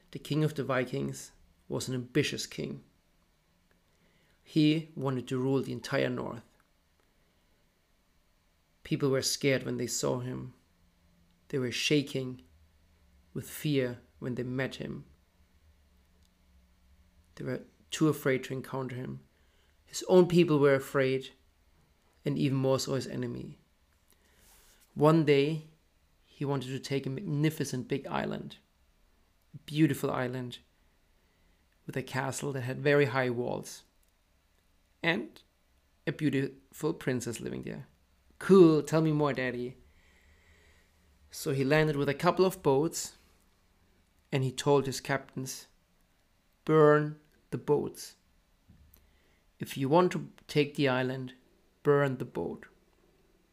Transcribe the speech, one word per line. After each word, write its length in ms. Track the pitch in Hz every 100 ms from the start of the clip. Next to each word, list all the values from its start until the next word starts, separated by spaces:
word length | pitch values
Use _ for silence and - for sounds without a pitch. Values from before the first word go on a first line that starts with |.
| _
the 80 | -
King 240 | - 147
of 140 | 151 151
the 80 |
Vikings, 680 | 123 131 127 139 139 135 - _ _ _ -
was 180 | 135 135
an 80 |
ambitious 540 | 131 120 156 139 127 -
king. 320 | - 143 139 - _ _ _ _ _ _ _ _ _ _ _ _ _ _ _
He 460 | - 160 151 156 156 -
wanted 320 | 135 127 117
to 100 | 131
rule 240 | 131 135
the 80 | 123
entire 400 | 120 - 139 131
north. 320 | 127 123 113 - _ _ _ _ _ _ _ _ _ _ _ _ _ _ _ _ _ _ _ _ _ _ _
People 280 | - 151 143
were 120 | 131
scared 400 | - - 143 127
when 140 | 127 123
they 100 | 120
saw 320 | - 143 127
him. 360 | 123 127 127 - _ _ _ _ _ _ _ _ -
They 80 | 139
were 120 | 123
shaking 720 | - - 151 135 131 127 127 - _ _ _ _ _ _ _ _
with 160 | - -
fear 520 | - 156 139 123 117 - -
when 160 | 135
they 80 | 123
met 320 | 127 127 127
him. 300 | - - 143 - _ _ _ _ _ _ _ _ _ _ _ _ _ _ _ _ _ _ _ _ _ _ -
They 80 |
were 160 | 135 127 - _ -
too 160 | - 156
afraid 340 | 147 143 127
to 100 | -
encounter 440 | 131 - 135 127 123
him. 240 | 131 135 - _ _ _ _ _ _
His 160 | - -
own 180 | 185 175
people 320 | 175 165 147
were 160 | 143
afraid, 540 | 135 135 143 131 131 131 - _ _ _ _ _ _ _ _
and 120 | 151 139
even 220 | 143 135
more 220 | 131 131
so 140 | 143
his 120 | 135 127
enemy. 520 | 127 120 127 135 147 _ _ _ _ _ _ _ _ - - _ _ _
One 300 | 143 151 160
day, 440 | 147 139 143 160 - _ _ _ _ _
he 200 | _ -
wanted 260 | 143 139 127
to 100 | 131
take 260 | - 139 135
a 40 |
magnificent 760 | 135 196 143 156 156 - 127 -
big 220 | 139 -
island, 480 | 69 - - - - _ _ _ _ _ _ _ _ _
a 40 | 139
beautiful 520 | - 151 156 135 135
island 480 | 131 123 127 123 - _ _ _ _ _ _ _ _ _ _ _ _ -
with 100 | 135
a 60 |
castle 500 | 131 131 135 123 143
that 100 | 131
had 180 | 120 135
very 260 | 139 143 135
high 240 | 131 123
walls, 540 | 120 120 - - - - _ _ _ _ _ _ _ _ _ _ _
and 280 | 165 196 - - _ _ _ _ _ _ -
a 40 |
beautiful 800 | 151 151 135 135 - _ - 156
princess 480 | - - 123 120 -
living 220 | - 64
there. 240 | - - - _ _ _ _ -
Cool, 420 | - 190 165 156
tell 180 | 143 160
me 120 | 160
more, 200 | 151 147
Daddy. 440 | 127 127 123 123 - - _ _ _ _ _ _ _ _ _ _ _ _ _ _
So 220 | - 156
he 120 | 139
landed 300 | 131 156 156
with 140 | 143 143
a 40 |
couple 320 | 139 175 175
of 180 | 185 -
boats, 500 | 151 135 165 - - - _ _ _ _ _ _ _ _ _ _ -
and 100 | 139
he 80 | 131
told 360 | 127 143 143 135
his 140 | 123
captains, 680 | - 135 - 139 135 - - _ _ _ _ _ _ _ _ _
"Burn 520 | - 156 151 151 151 151 _ _ -
the 60 | 131
boats. 580 | - 147 101 - - - _ _ _ _ _ - - - _ _ _ _ _ -
If 180 | - 135
you 100 | 135
want 220 | 165 180
to 200 | 165 - - -
take 260 | 151 143
the 140 | - 139
island, 460 | 127 127 131 127 - _ _ _ _
burn 340 | 147 143 139 127
the 60 |
boat." 420 | 123 - - - - _ _ _ _ _ _ _ _